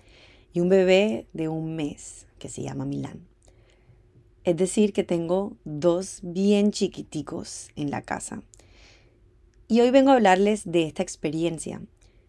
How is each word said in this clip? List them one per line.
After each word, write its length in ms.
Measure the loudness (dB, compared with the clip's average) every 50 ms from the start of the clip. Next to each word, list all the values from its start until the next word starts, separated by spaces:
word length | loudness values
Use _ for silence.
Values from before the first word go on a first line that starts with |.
| _ _ _ _ -20 _ _ _ _ _ -4
y 60 | -2
un 100 | 2 4
bebé 560 | 4 4 6 6 6 6 4 2 0 -4 -8 _ -10
de 140 | -8 -6 -6
un 280 | -6 -6 -6 -6 -6
mes 500 | -6 -6 -6 -8 -10 -16 -20 -20 -20 -20 _ _ -18
que 100 | -18 -14
se 140 | -12 -12 -10
llama 240 | -10 -10 -8 -8
Milán. 400 | -8 -6 -8 -8 -10 -12 -16 -20 -20 _ _ _ _ _ _ _ _ _ _ _ _ _ _ _ _ _ _ _ _ _ _ -4
Es 120 | -2 -2
decir, 380 | 0 -2 -2 0 0 0 0 0
que 100 | -2 -4
tengo 480 | -2 -4 -4 -2 -2 -2 -2 -2 -4 -10 -14 -12
dos 560 | -10 -6 -2 0 2 2 0 -2 -8 -12 -14 -12
bien 480 | -8 -4 0 2 2 4 4 2 0
chiquiticos 960 | 0 0 -4 -4 -4 -8 -14 -10 -10 -10 -8 -8 -10 -12 -12 -12 -14 -16 -18 -16 _
en 140 | -8 -6 -6
la 100 | -6 -6
casa. 420 | -6 -6 -8 -8 -8 -10 -14 -16 -16 _ _ -20 _ _ _ -20 -20 -20 _ _ _ _ _ _ _ _ _ _ _ _ _ _ _ 0
Y 140 | 2 4 4
hoy 80 | 6
vengo 220 | 6 6 6 6 6
a 20 |
hablarles 480 | 6 6 6 6 6 4 2 0 0 -2
de 200 | -2 0 0 0
esta 180 | 0 -2 -6 -8
experiencia, 800 | -8 -8 -8 -8 -6 -4 -2 -2 -2 -4 -6 -8 -10 -12 -12 -14 -18 _ _ _ _ _ _ _